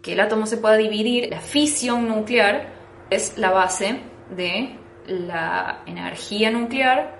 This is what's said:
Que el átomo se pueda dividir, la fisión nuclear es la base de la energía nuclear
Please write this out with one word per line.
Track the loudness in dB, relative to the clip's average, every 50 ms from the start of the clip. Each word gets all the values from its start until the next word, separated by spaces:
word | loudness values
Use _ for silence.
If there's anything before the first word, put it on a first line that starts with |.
Que | _ -4 0
el | 2
átomo | 2 2 2 0 0
se | -2 -2 0
pueda | 4 6 6
dividir, | 6 6 2 0 0 0 2 2 0 0 -2
la | -6 -8
fisión | -10 -2 0 2 2 2 0 0 -2 -2 0 0 0
nuclear | 0 0 -2 -2 0 2 4 4 4 4 0 -2 -8 -14 -18 -20 -20 -20 -20 -4 -2
es | -2 0 0 -2 -4
la | 0 2 4
base | 6 6 4 4 2 0 -2 -2 -2 -4 -6 -12 -18 -20 -16 -14
de | -8 -4 -4 -2 -2 -2 -4 -4 -8 -14 -20 -20 -20 -20 -10 -6
la | -6 -6 -4 -4 -4 -4 -4 -2 -2 -2 -2 -4 -6 -8 -10
energía | -12 -10 -8 -8 -8 -8 -10 -10 -8 -2 0 2 2 2
nuclear | 0 -2 -2 0 0 4 4 4 4 2 -4 -8 -16